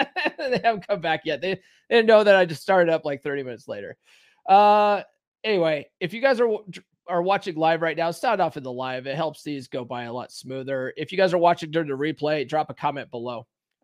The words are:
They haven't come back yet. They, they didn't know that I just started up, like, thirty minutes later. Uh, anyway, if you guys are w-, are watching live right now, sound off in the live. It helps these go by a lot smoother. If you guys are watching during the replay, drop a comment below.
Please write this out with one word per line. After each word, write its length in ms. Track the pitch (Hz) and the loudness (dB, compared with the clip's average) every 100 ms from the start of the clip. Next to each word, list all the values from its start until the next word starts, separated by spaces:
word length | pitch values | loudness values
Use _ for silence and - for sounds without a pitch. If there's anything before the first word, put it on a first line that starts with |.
| 277 370 302 302 | -2 -4 -4 -4
They 220 | 277 240 | -4 0
haven't 240 | 226 214 - | 0 -2 -2
come 140 | 202 | -4
back 200 | 160 160 156 | -2 -4 -4
yet. 160 | 143 | -4
They, 140 | 180 190 _ _ - | -4 -6 _ _ 0
they 60 | 233 | 2
didn't 120 | 220 | 8
know 160 | 214 | 8
that 120 | 208 196 | 8 6
I 100 | 175 | 4
just 160 | 151 | 0
started 320 | - 190 170 | 2 4 4
up, 100 | 160 | 2
like, 180 | 156 139 | -2 -6
thirty 220 | 147 143 | -6 -6
minutes 240 | 127 113 - | -8 -10 -12
later. 300 | 104 98 - _ _ _ _ - | -12 -12 -16 _ _ _ _ 4
Uh, 540 | 196 208 208 208 202 - _ _ _ | 6 8 6 4 0 -4 _ _ _
anyway, 460 | 220 196 160 151 135 - | -2 0 0 -2 -6 -8
if 140 | 175 | -8
you 80 | 220 | -2
guys 180 | 269 233 | 0 2
are 60 | 240 | 2
w-, 180 | 214 208 175 - _ - | 0 -8 -20 -20 _ -6
are 140 | 175 | -2
watching 340 | 180 196 196 156 | 0 0 -2 -2
live 260 | 160 165 | 0 2
right 160 | 165 156 | 0 -2
now, 140 | 165 | -4
sound 280 | 170 254 208 | -2 -2 0
off 160 | 165 156 | 0 -4
in 80 | |
the 80 | 131 | -10
live. 360 | 123 131 127 131 | -8 -8 -8 -6
It 80 | 139 | -4
helps 280 | 160 147 | -4 -6
these 240 | 156 143 127 | -10 -10 -8
go 160 | 131 | -10
by 200 | 120 120 | -8 -10
a 100 | 120 | -8
lot 180 | 123 117 | -10 -12
smoother. 600 | - 127 135 131 135 131 - | -16 -12 -10 -6 -6 -6 -8
If 160 | 151 | -6
you 60 | 185 | 0
guys 160 | 190 | 2
are 60 | 175 | 4
watching 320 | 170 170 160 | 2 2 -2
during 180 | 160 151 | -4 -4
the 80 | 135 | -4
replay, 500 | 151 147 151 151 131 | -6 -4 -4 -4 -4
drop 220 | 151 131 | -4 -6
a 40 | |
comment 380 | 135 147 139 123 | -6 -6 -6 -10
below. 340 | 123 120 117 117 _ _ _ | -12 -10 -12 -14 _ _ _